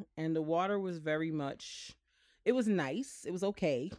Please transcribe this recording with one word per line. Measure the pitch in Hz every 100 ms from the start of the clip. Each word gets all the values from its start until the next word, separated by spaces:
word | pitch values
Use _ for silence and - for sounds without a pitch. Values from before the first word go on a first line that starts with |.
| 202 -
and | 160 160
the |
water | 156 165 190 202
was | 190 170
very | 156 156 160
much, | 156 139 - - - - - _ _ _ _ -
it |
was | 254 220
nice. | 190 135 170 269 - -
It |
was | 180
okay. | 196 202 170 123 156